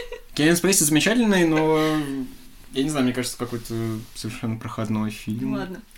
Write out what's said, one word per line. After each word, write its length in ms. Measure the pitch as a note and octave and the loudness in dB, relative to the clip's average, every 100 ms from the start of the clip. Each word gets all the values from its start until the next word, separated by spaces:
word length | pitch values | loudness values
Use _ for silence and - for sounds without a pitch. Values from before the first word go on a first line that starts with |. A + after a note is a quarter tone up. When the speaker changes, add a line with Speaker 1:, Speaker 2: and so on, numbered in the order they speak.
| - - - | 4 -12 -8
Speaker 1:
Кевин 220 | - D3+ F3 | 2 4 4
Спейси 260 | F#3 F#3+ | 4 4
замечательный, 640 | D3+ D3+ G3 A#3+ A3 F#3+ E3+ | 4 4 4 4 4 4 4
но, 320 | D#3 D#3 D#3 D#3 D#3 C#3+ C3+ B2+ - - - - | 4 4 2 2 0 -2 -4 -8 -12 -20 -20 -8
я 100 | C3 | -2
не 80 | D3+ | 0
знаю, 140 | D3 B2+ | 2 0
мне 80 | |
кажется, 240 | B2 B2 - | 0 -4 -6
какой-то 360 | A#2+ A#2 - A2+ A2+ A2 A2+ - | -6 -6 -6 -4 -4 -6 -10 -10
совершенно 400 | A2+ A2 A#2 A2+ | -10 -6 -6 -6
проходной 540 | A#2 - A2 A2 G#2+ | -6 -6 -2 -2 -2
фильм. 420 | G#2 - G#2+ C3 | -6 -6 -4 -4
Speaker 2:
Ладно. 260 | G3 F#3 F3+ - | -4 -6 -10 -16